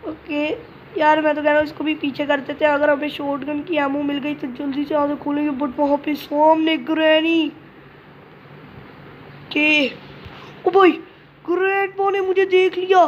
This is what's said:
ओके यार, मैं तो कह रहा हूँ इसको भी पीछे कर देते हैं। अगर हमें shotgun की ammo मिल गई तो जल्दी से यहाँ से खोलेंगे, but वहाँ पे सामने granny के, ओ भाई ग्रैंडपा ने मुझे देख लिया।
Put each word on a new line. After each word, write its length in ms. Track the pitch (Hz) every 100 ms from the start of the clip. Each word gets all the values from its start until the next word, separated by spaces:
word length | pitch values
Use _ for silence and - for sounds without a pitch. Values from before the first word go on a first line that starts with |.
| 370
ओके 420 | 311 - 294 302 - - - - -
यार, 220 | 302 311
मैं 120 | 302 302
तो 60 |
कह 80 | 302
रहा 80 | 294
हूँ 80 | 302
इसको 180 | 311
भी 100 | 302 302
पीछे 300 | 285 254 285
कर 140 | 285
देते 260 | - 294 302
हैं। 60 |
अगर 180 | 285 302
हमें 200 | 285 294
shotgun 520 | 285 285 277 269 294
की 140 | 294 311
ammo 240 | 285 277
मिल 140 | 285 285
गई 160 | 285 294
तो 120 | 285
जल्दी 340 | 240 285 269 285
से 80 |
यहाँ 140 | 302 285
से 80 | 294
खोलेंगे, 360 | 285 285 294 262
but 220 | 285 247
वहाँ 180 | 285 285 294
पे 100 | 294
सामने 640 | - 294 311 320 320 320
granny 680 | 240 320 320 311 330 330 311 - - - - - - - - - - - - - - - - - - - -
के, 360 | 294 302 302 262
ओ 840 | - - - - - - - 381
भाई 200 | 370 370 - - - - - -
ग्रैंडपा 640 | 359 381 392 392 392 392
ने 100 | 392
मुझे 240 | 381 370 381
देख 320 | 370 370 359
लिया। 280 | 370 381